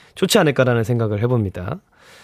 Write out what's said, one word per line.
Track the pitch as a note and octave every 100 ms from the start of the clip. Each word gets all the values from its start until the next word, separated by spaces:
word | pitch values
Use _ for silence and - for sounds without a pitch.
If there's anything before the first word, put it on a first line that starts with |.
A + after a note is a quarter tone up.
| -
좋지 | - F#3+ G#3+
않을까라는 | D#3 C3+ B2+ A#2
생각을 | A2 A#2 G#2+ G#2
해봅니다. | A#2+ B2 G2 F#2 F#2+ F#3 _ _ - -